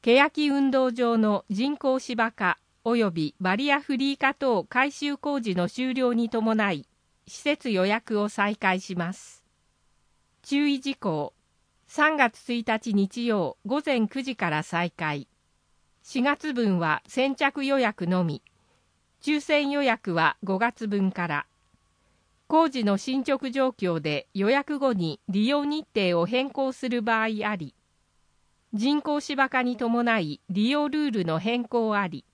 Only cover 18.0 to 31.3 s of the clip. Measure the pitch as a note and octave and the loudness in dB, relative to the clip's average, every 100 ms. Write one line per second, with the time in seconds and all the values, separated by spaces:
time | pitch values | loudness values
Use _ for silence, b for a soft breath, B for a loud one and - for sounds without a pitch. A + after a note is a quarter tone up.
18 | F3 F#3 E3+ - _ _ _ _ _ _ | -2 0 0 -4 _ _ _ _ _ _
19 | _ _ - D4+ C#4+ D4+ C#4+ C#4+ C#4 A3+ | _ _ -2 -2 2 2 2 2 2 0
20 | - E3 D#3+ - G3 F#3 - - A3 G3+ | 0 2 2 0 -4 0 0 -2 -4 0
21 | F#3+ F#3 F3 D3 - _ _ _ _ _ | 0 -2 -4 -4 -6 _ _ _ _ _
22 | _ _ _ _ _ D#4 D#4+ C4 G#3 G3 | _ _ _ _ _ 2 4 2 0 0
23 | - C4 C4 C4+ C4+ B3+ C4 - F#3 E3 | 0 -4 0 -2 -2 0 0 0 -2 -2
24 | D3+ D3 - G3 G3 C4+ C#4 D4 C4+ G#3 | -2 -4 -4 -2 2 2 0 -2 0 0
25 | E3 D3 - G3 G#3+ C#4+ C#4+ D4+ D4+ - | -2 -4 -4 0 2 2 0 -4 -4 -2
26 | F#3 E3+ F3 B3+ C4+ C4+ C4+ B3+ B3+ A#3+ | 2 2 0 0 -2 -2 -4 -4 -4 -2
27 | A3 A3+ A3 G#3+ G#3 G#3 C#3+ _ _ _ | 0 0 0 -2 -4 -6 -8 _ _ _
28 | _ _ _ _ _ _ _ G#3 A#3+ D4 | _ _ _ _ _ _ _ -2 0 0
29 | D4 D4 - C#4 C4+ C4 B3 B3 A#3 A#3+ | 0 -2 -2 0 0 2 -2 -2 0 0
30 | A#3+ A3+ D#3 D3 _ F#3 A3 D4 D4 D4+ | 2 0 0 -6 _ 0 2 2 0 0
31 | D4 A3 E3+ | 0 0 0